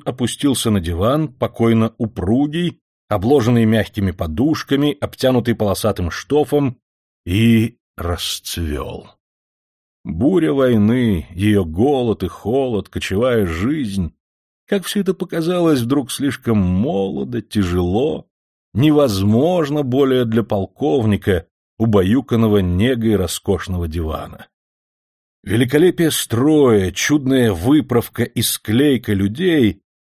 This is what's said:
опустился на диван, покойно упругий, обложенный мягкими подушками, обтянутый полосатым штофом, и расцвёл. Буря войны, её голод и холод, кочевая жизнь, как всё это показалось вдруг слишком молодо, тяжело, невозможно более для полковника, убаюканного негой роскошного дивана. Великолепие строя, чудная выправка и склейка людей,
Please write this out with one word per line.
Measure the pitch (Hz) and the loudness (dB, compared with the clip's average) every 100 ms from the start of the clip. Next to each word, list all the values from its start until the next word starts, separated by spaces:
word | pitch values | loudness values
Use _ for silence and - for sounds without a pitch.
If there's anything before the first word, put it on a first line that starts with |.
| - | -4
опустился | 123 120 - 143 131 117 | -4 -4 -2 -2 0 0
на | 104 | 0
диван, | 82 85 107 147 151 | -2 -2 0 0 -2
покойно | - 113 - 117 113 113 - | -4 -6 0 2 2 0 -2
упругий, | 113 - 85 120 147 156 175 - _ _ _ | -8 -6 -2 0 0 -2 -4 -6 _ _ _
обложенный | 104 101 143 120 120 110 | -2 2 2 4 4 4
мягкими | 110 98 - 98 | 2 0 -2 -4
подушками, | 87 85 78 143 151 - 139 147 - | -2 -6 -2 0 -2 -2 0 0 -2
обтянутый | - - 131 127 120 110 | -8 -2 0 2 0 0
полосатым | 104 95 110 - 87 | 0 0 -2 -2 -4
штофом, | - - 143 143 147 139 123 _ _ _ _ - | -8 -2 0 2 0 0 -4 _ _ _ _ -4
и | 95 113 113 113 - _ - | 2 4 4 2 -4 _ -10
расцвёл. | 87 85 - - - - 82 73 65 82 - _ _ _ _ _ _ _ _ _ | -8 -6 -6 -10 -10 -8 -6 -6 -8 -14 -16 _ _ _ _ _ _ _ _ _
Буря | - 80 127 185 156 | -12 -2 0 2 0
войны, | 139 131 117 104 127 120 92 - | 2 2 4 2 2 0 -2 -4
её | 85 104 101 85 | -2 2 2 0
голод | 80 127 139 123 101 | 0 0 0 0 -2
и | 87 | -6
холод, | - - 131 131 107 - | -8 -4 -2 -2 -4 -6
кочевая | - - 92 123 117 92 | -10 -6 -2 2 2 0
жизнь, | 82 107 156 120 98 82 - _ _ _ _ _ | -2 -2 -2 -4 -4 -6 -8 _ _ _ _ _
как | 202 180 | -4 -2
всё | 208 | -4
это | 196 | -2
показалось | 185 175 165 165 180 170 143 | -4 -4 -4 -2 2 2 2
вдруг | 117 139 120 | 2 -2 -2
слишком | - 139 123 - 110 | -6 -6 -4 0 0
молодо, | 90 92 123 165 95 69 135 120 | 2 0 0 -2 -4 -4 -6 -8
тяжело, | - 107 92 90 87 98 147 73 - _ _ _ _ | -4 -2 0 0 0 0 -2 -4 -10 _ _ _ _
невозможно | - 151 147 143 95 101 110 156 180 147 147 | 0 4 4 2 2 2 2 2 0 -2 -2
более | 139 131 135 127 120 | -2 2 2 2 2
для | 113 | 0
полковника, | 107 104 95 - 143 147 110 98 - 90 - _ _ _ | 0 -2 -4 -4 -2 0 2 0 0 -2 -2 _ _ _
убаюканного | 113 104 92 120 - 117 113 104 | 2 2 4 0 0 0 4 2
негой | 92 90 113 123 110 104 | 2 0 0 0 0 0
роскошного | 90 - - 95 - 90 85 | -2 -6 -4 -4 -4 -6 -6
дивана. | 80 78 76 - - - _ _ _ _ _ _ _ _ _ | -6 -6 -8 -10 -16 -20 _ _ _ _ _ _ _ _ _
Великолепие | - 101 127 147 180 175 165 | -4 0 2 4 2 2 -2
строя, | - - 113 139 156 135 107 92 | -2 -4 -2 2 4 4 4 2
чудная | - - 147 131 135 120 | -4 0 0 2 2 2
выправка | 87 95 151 - 120 - - | 0 2 2 2 -2 -2 -6
и | 120 - | -6 -2
склейка | 110 - - 113 147 127 - | -4 -4 -2 0 2 0 -2
людей, | 101 101 113 185 160 113 87 _ _ _ | -2 -2 -2 0 2 2 0 _ _ _